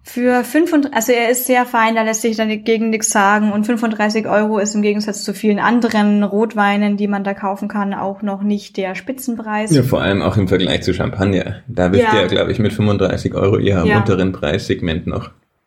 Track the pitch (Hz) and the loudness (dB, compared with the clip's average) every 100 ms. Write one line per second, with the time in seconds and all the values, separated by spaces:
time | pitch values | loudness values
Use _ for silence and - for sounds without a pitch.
0 | - - 247 247 214 302 339 311 277 233 | -12 -2 2 2 2 0 2 2 2 0
1 | 226 240 233 247 349 247 247 240 226 226 | 2 2 2 0 2 2 2 2 2 2
2 | 220 220 233 220 220 214 220 226 226 220 | 0 0 -2 -2 -2 -2 0 0 0 -2
3 | - 220 196 208 214 208 214 233 233 214 | 0 2 4 4 2 0 0 0 0 0
4 | 214 220 214 202 214 214 208 214 208 208 | 0 0 0 2 2 0 0 0 0 0
5 | 214 196 - 196 214 202 190 240 226 214 | -4 -6 -8 -2 0 2 2 2 2 2
6 | 208 208 202 202 226 214 202 202 208 202 | 2 2 2 0 -2 0 0 2 0 0
7 | 208 202 196 202 196 196 208 214 196 190 | -2 -2 -4 -6 -6 -6 -6 -4 -4 -4
8 | 190 196 208 196 208 208 - - 190 175 | -6 -6 -6 -4 -2 -2 -4 -6 -6 -6
9 | - - - 226 220 214 214 147 120 80 | -8 -8 -6 -6 -4 -4 2 2 2 0
10 | 80 98 80 104 92 92 90 85 - 90 | 0 0 0 0 2 2 2 0 -2 -2
11 | 82 101 98 92 - - - - 90 95 | -2 -2 0 0 -2 -8 -8 -2 2 4
12 | 233 107 90 92 85 101 104 - 107 101 | 4 2 2 0 0 0 -2 0 0 2
13 | 92 92 - 92 98 104 98 95 87 104 | 0 0 -4 0 2 2 2 2 2 2
14 | 104 92 92 92 73 92 - 95 85 82 | 2 2 0 -2 -2 -2 -2 -4 -2 -4
15 | 85 - - - _ _ | -4 -8 -8 -16 _ _